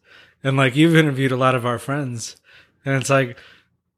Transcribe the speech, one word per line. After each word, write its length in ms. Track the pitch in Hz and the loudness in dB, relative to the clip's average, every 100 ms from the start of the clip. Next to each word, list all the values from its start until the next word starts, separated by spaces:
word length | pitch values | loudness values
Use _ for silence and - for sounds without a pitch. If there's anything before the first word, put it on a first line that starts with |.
| _ - - _ | _ -20 -20 _
And, 140 | 135 135 | -2 0
like, 180 | 131 131 | 0 4
you've 200 | 165 160 | 4 6
interviewed 360 | 156 131 135 | 2 0 -2
a 60 | 127 | 0
lot 160 | 131 127 | 0 0
of 100 | 120 | -2
our 120 | 120 | -6
friends, 580 | - 139 135 117 - - _ - _ _ | -6 -8 -6 -10 -12 -18 _ -20 _ _
and 120 | 139 135 | -4 -4
it's 140 | 120 | 0
like, 260 | 135 123 120 - - _ _ _ | 0 0 -8 -20 -20 _ _ _